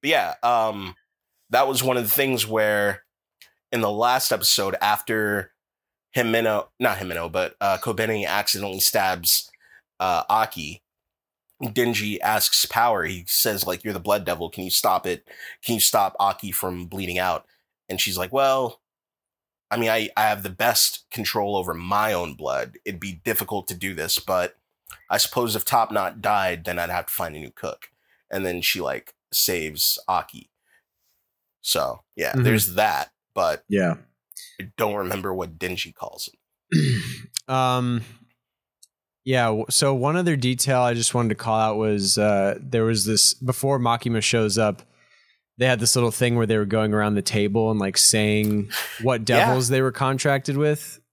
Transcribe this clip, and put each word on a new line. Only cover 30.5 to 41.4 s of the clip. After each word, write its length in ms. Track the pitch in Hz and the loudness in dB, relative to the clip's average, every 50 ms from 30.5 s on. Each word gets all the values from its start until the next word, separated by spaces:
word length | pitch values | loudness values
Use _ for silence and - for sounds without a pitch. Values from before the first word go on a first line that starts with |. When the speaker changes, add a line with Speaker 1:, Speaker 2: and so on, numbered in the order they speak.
| _ _ _ _ _ _ _ _ _ _ _ _ _ _ _ _ _ _ _ _ _ _ | _ _ _ _ _ _ _ _ _ _ _ _ _ _ _ _ _ _ _ _ _ _
Speaker 1:
So, 440 | _ - - - 71 65 62 - _ _ _ | _ -2 0 0 0 -2 -4 -10 _ _ _
yeah, 160 | - 80 76 - | -4 -4 -2 0
Speaker 2:
Mm-hmm. 100 | 131 123 | 2 4
Speaker 1:
there's 320 | 123 120 110 101 92 87 | 4 4 4 2 0 2
that, 360 | 98 104 107 82 67 76 - _ _ _ _ _ | 2 2 2 2 -2 -4 -6 _ _ _ _ _
but 300 | 98 90 80 76 - _ _ | -2 0 0 0 -4 _ _
Speaker 2:
Yeah. 280 | 101 98 92 87 82 - - _ _ _ _ _ - - - - - _ | 0 0 2 0 -2 -4 -8 _ _ _ _ _ -20 -20 -20 -20 -18 _
Speaker 1:
I 100 | 95 104 _ | -18 -16 _
don't 200 | - 117 110 104 | -2 -2 0 0
remember 360 | 104 98 90 98 98 92 98 92 | -2 -4 -4 -4 -4 -4 -6 -4
what 240 | 95 87 82 80 80 | -4 -6 -8 -8 -8
Denji 360 | 92 92 92 85 - 85 80 | -6 -6 -6 -6 -8 -10 -10
calls 340 | - - - - - - - _ _ _ _ _ _ _ _ - | -14 -14 -14 -10 -12 -14 -14 _ _ _ _ _ _ _ _ 0
him. 280 | 160 151 139 123 104 - | 2 2 2 0 0 -2
Speaker 2:
<clears throat> 240 | - - - - - - - - | -6 -10 -12 -14 -12 -12 -12 -6
Um, 540 | - 131 131 127 127 127 127 123 123 120 117 110 - - - - _ _ _ _ _ _ _ _ _ _ _ - _ _ _ _ _ _ _ _ | -2 0 0 2 2 2 0 0 0 -2 -2 -4 -8 -18 -20 -20 _ _ _ _ _ _ _ _ _ _ _ -20 _ _ _ _ _ _ _ _
yeah, 220 | 131 131 127 120 | 0 2 4 4
w-, 200 | 113 110 107 113 - | 4 2 0 -2 -2
so 240 | 135 - 151 139 139 | 0 2 2 2 2
one 220 | 131 123 143 156 | 2 0 0 2
other 180 | 180 180 170 160 | 2 2 2 2
detail 460 | 139 120 127 127 120 - 135 135 127 | 2 2 0 0 0 0 2 4 4
I 140 | 123 123 120 | 4 2 2
just 200 | 117 113 - - | 0 -2 0 0
wanted 140 | 120 120 113 | 2 0 0
to 60 | 107 | 0
call 240 | - | -2